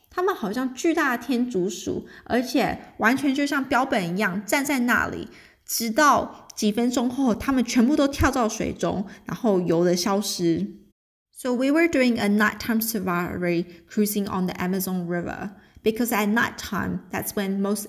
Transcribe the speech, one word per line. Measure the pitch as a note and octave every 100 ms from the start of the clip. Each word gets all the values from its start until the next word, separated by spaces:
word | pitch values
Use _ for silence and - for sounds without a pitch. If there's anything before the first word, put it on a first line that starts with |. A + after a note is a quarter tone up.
| _
他 | -
们 | F#4
好 | - G#3
像 | A3+ B3+
巨 | B3+ E4+
大 | E4 D4
的 | A#3+
天 | - A#3+ B3
竺 | F#3+ F3+
鼠， | - - - - -
而 | - A#3
且 | B3 D4 G3 - - -
完 | G#3
全 | C4 C#4
就 | C4 C#4+
像 | D4+
标 | C4 B3
本 | C4 A#3+ E3+ F3+
一 |
样 | G#3 F3+ G#3
站 | D4
在 | C#4 C#4
那 | A#3+ A3 -
里， | E2+ - - - _ -
直 | - A#3
到 | A3 D4 A#3 - - - -
几 | G#3+
分 | G#3+ A#3+
钟 | B3 A#3+
后， | B3 C4
他 | G3+ -
们 | C4
全 | B3 B3+ A#3
部 |
都 | D#4 C#4
跳 | C#4 D4
到 | C4+ A3
水 | - -
中， | - E3+ F3 G#3 - -
然 | F3
后 | A#3 F#3
游 | F3 E3+
了 | F3+
消 | F3+ G#3 G3
失。 | G#3 - E3+ E3 G3+ - - _ _ _ _
So | - C4
we | B3 C4+
were | D4+ E4+
doing | D#4 B3+ A3+
a | G3+
nighttime | G#3 G#3 G#3 - A3+
safari | A3 G#3+ F#3+ F3 F3 F3 F3 F3 F3 - -
cruising | - G#3 G#3
on | G3 F#3+ F#3
the |
Amazon | - F3+ F#3+ F#3+ F#3 F3
River, | F3 E3+ - G3 - - -
because | G#3+ G#3+ A#3+
at | G3 G#3
nighttime, | A3+ - - - F#3 - F3+ -
that's | F#3+ F#3
when | - G3 G3
most | F#3+ G#3